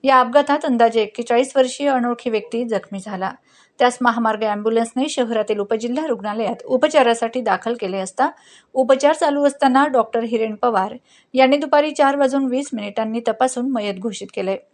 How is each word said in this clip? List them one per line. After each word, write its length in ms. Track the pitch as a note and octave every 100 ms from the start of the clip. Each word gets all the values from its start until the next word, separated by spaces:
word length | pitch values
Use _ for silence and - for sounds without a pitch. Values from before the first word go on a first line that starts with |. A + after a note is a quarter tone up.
या 140 | C4+ C4
अपघातात 440 | A#3+ C#4+ C#4+ D4
अंदाजे 360 | D4+ A#3 A#3 A3
एक्केचाळीस 500 | G#3+ - A#3 A#3+ C4+ C4+
वर्षीय 320 | B3+ - C#4+
अनोळखी 420 | B3+ A#3+ A#3+ B3
व्यक्ती 340 | A3 - A#3 A#3+
जखमी 300 | G3+ - G3
झाला. 320 | G#3 F#3+ F#3+ - _ _ _ _
त्यास 180 | B3 A#3+
महामार्ग 420 | B3 A3+ A3+ G#3+
ॲम्ब्युलन्सने 640 | G#3+ G#3 G#3+ A3+ A3+ B3+ D4
शहरातील 500 | - A#3 A3+ G#3+ G#3+
उपजिल्हा 480 | G3+ A3+ A#3 B3+ D#4
रुग्णालयात 560 | A3 G#3 G#3+ A3 A#3+ -
उपचारासाठी 760 | B3+ D4+ D4+ A#3+ A#3 A3+ B3+
दाखल 340 | A3 F#3 - A#3+
केले 180 | F#3+ F#3+
असता, 300 | F#3+ - D4 - _ - _
उपचार 400 | B3+ C4 C4 C#4+
चालू 300 | D#4+ D#4+ C#4+ C#4+
असताना 400 | C#4 C4+ C4 D4
डॉक्टर 360 | C4 A3 A#3
हिरेन 320 | A3+ A3+ A3
पवार 400 | G#3 B3 G#3 G3 B3 _ _ _
यांनी 220 | B3+ C4 C#4+
दुपारी 340 | C#4+ D4 D4+
चार 260 | D4 C#4 C#4+
वाजून 300 | C4+ C#4 C4
वीस 240 | B3+ C#4+
मिनिटांनी 480 | A#3 G#3 G3+ A3 A3+ A#3
तपासून 420 | A3 B3+ B3+ B3+
मयत 280 | A#3+ G#3 F#3+
घोषित 300 | A3 G3 G3+
केले. 220 | - F#3+ G3 _